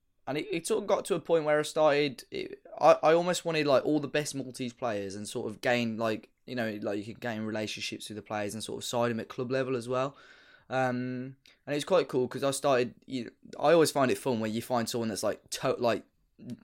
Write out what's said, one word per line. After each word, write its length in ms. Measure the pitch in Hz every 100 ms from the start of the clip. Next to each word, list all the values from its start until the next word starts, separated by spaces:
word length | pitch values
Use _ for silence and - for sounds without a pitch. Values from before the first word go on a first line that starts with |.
| _ _ -
and 120 | 147
it, 80 | 403
it 160 | 330 -
sort 160 | 220
of 40 | 208
got 180 | 175 -
to 80 |
a 60 | 180
point 240 | - 165
where 140 | 151 151
I 40 |
started, 640 | 151 160 156 143 147 - -
it, 300 | 135 - - - -
I, 180 | 151 160
I 120 | 151
almost 300 | 165 175 175
wanted, 220 | 170 160 147
like, 180 | 127
all 160 | - 151
the 80 | 139
best 260 | 151 143
Maltese 380 | 135 127 120 123
players 420 | - 123 104 98
and 140 | 98 104
sort 200 | 123 110
of 100 | 104
gain, 360 | 131 120 117 110
like, 320 | 113 110 - _ -
you 100 | 123
know, 220 | 110 104
like, 160 | 110 104
you 60 |
could 160 | 107 104
gain 220 | 120 107
relationships 640 | 110 107 107 - - 110 -
with 80 | 107
the 60 |
players 300 | - 104 104
and 100 | 110
sort 140 | 104 113
of 60 |
side 260 | - 123 120
them 100 | 113
at 80 | -
club 220 | - 123
level 260 | 135 127 127
as 120 | 117
well. 280 | 127 139 - - - - - -
Um, 680 | 131 127 123 127 127 127 135 _ _ -
and 60 |
it 20 |
was 100 | 147
quite 240 | - 180 135
cool 180 | 135 123
'cause 160 | 127
I 80 | 139
started, 440 | 135 147 127 123 - -
you, 240 | 127 113 - - -
I 140 | 143
always 180 | 170 151
find 200 | 147 131
it 80 | 98
fun 220 | 139 113
when 120 | 110
you 100 | 113
find 260 | - 123 113
someone 200 | 120 113
that's, 140 | 98
like, 260 | 107 - _
to-, 260 | - 135 -
like, 240 | 120 104 - _ _ - - -